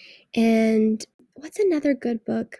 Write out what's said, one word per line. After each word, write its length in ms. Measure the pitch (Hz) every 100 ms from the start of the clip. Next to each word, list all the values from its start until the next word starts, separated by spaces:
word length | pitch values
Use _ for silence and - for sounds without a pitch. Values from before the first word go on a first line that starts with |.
| - - _
And 720 | - 226 226 226 220 220 220 - _ _
what's 260 | - 320 -
another 340 | 403 311 285
good 320 | 262 240 226 -
book 320 | 226 233